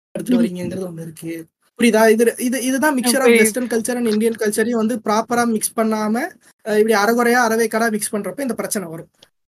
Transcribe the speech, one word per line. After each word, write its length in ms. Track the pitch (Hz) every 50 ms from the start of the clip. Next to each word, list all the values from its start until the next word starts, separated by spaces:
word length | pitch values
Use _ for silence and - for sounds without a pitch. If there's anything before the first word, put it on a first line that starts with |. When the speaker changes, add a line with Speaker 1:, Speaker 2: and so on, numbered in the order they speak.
| _ _ -
Speaker 1:
எடுத்துட்டு 260 | 175 202 214 247 233
Speaker 2:
ம். 20 | 233
Speaker 1:
வரீங்கங்கிறது 460 | 202 180 175 175 175 180 185 185 180
ஒண்ணு 120 | 170 160
இருக்கு. 320 | 165 165 160 - - 165 165 165 160 - _ _ _ _ _ -
புரியுதா? 300 | 233 240 208 220 220 226
இது, 260 | 220 220 240 233 - -
இது, 240 | 214 254 233 254
இதுதான் 340 | 226 262 262 269 262 311 294
mixture 220 | 254 220 247 233 269
of 80 | 262
Speaker 2:
புரியுது. 140 | 240 233 226
Speaker 1:
western 280 | 214 220 202 254 247 226
culture 280 | 233 226 220 - 247 247
and 100 | 240 226
Indian 260 | 208 214 220 233 226
culture-ஐயும் 440 | 220 226 208 214 - 220 233 247 226
வந்து 240 | 220 220 254 214 -
ப்ராப்பரா 420 | 220 208 220 226 - 247 233 240
மிக்ஸ் 320 | 233 226 214 - - - -
பண்ணாம, 380 | 220 220 220 214 214 214 214 233 294 381 - _ _ _ _ _ -
அஹ், 120 | 220 208 214
இப்படி 160 | 214 220 220
அரைகுறையா, 460 | 196 202 220 233 240 240 233 240 254
அரவைக்கடா 500 | 247 220 226 226 233 214 - 220 226 233
மிக்ஸ் 240 | 214 202 208 - -
பண்றப்ப 260 | 208 202 196 180 -
இந்த 120 | 277 254 220
பிரச்சனை 340 | - 202 185 - 214 180 165
வரும். 220 | 160 160 160 - _ _ _ _ _ _ _ _